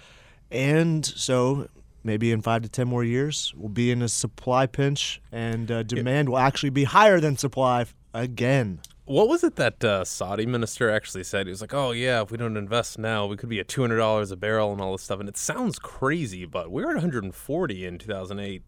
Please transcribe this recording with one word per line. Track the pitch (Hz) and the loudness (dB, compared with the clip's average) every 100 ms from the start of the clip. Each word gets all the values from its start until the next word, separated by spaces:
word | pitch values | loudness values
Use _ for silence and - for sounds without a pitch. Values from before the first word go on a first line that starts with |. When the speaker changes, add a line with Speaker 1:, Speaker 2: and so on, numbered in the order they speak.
| - - - - - | -20 -20 -20 -20 -8
Speaker 1:
And | 120 135 156 165 156 139 | -2 2 4 4 2 -2
so | - - 127 123 139 - - - - | -4 0 2 4 0 -4 -14 -20 -10
maybe | 110 107 117 | -2 0 2
in | 113 | 2
five | 113 113 | 2 0
to | 113 | -2
ten | - 123 | -2 0
more | 123 | 0
years, | 120 120 147 147 - - | 0 0 0 -2 -6 -6
we'll | 107 | -6
be | 104 120 | 0 2
in | 120 | 2
a | 120 | 0
supply | - 113 - - 127 131 | -2 -4 -4 0 2 2
pinch, | - 139 143 - - - | 2 0 0 -4 -8 -10
and, | 117 113 113 113 | -6 -4 -4 -2
uh, | 117 | -2
Speaker 2:
Yeah. | |
Speaker 1:
demand | 113 123 120 139 143 | -2 -2 0 2 2
will | 127 | 4
actually | 131 - 143 | 4 2 0
be | 135 | 2
higher | 135 190 214 185 | 4 8 8 8
than | 151 135 | 4 0
supply | 139 131 131 123 | -2 2 2 2
f-, | 117 - _ | 0 -8 _
again. | 117 127 117 123 139 110 85 - - | -6 -4 0 2 2 2 -4 -12 -16
Speaker 2:
What | - 139 220 | 0 4 4
was | 339 | 4
it | 349 | 2
that, | - 127 - | 2 0 2
uh, | 117 98 | 2 2
Saudi | 90 - 95 104 | 0 -4 -4 -2
minister | 113 123 113 - 117 | 0 0 -2 0 2
actually | 107 - 95 | 2 -2 -8
said? | 90 101 95 | -6 -4 -4
He | |
was | 95 | -6
like, | 107 | -6
"Oh, | 139 135 | -4 -2
yeah, | 117 127 120 | -2 0 0
if | 104 | -2
we | 113 | -4
don't | 120 107 | -4 -4
invest | 98 117 - - | -2 -2 -2 -4
now, | 110 110 101 | -2 -2 -2
we | 104 | -4
could | 117 | -6
be | 110 | -6
at | 92 | -4
two | - | 0
hundred | 120 113 | 2 2
dollars | 110 110 104 | 4 2 0
a | 92 | -4
barrel | 104 110 104 | 0 2 0
and | 101 | -2
all | 95 | -4
this | 95 | -4
stuff." | - 98 | -6 -6
And | 101 | -6
it | - | -6
sounds | - 156 240 - | -4 -2 -4 -4
crazy, | - - 131 165 131 92 | -10 -4 -2 -2 -4 -8
but | 87 90 82 | -8 -6 -6
we | 113 | -4
were | 277 | -2
at | 294 | -2
a | |
hundred | 170 127 | 0 -2
and | 95 | -4
forty | - - 156 175 95 92 | -8 -6 -4 -4 -6 -8
in | 87 | -8
two | 110 | -8
thousand | 98 95 101 | -8 -6 -8
eight, | 101 95 | -8 -10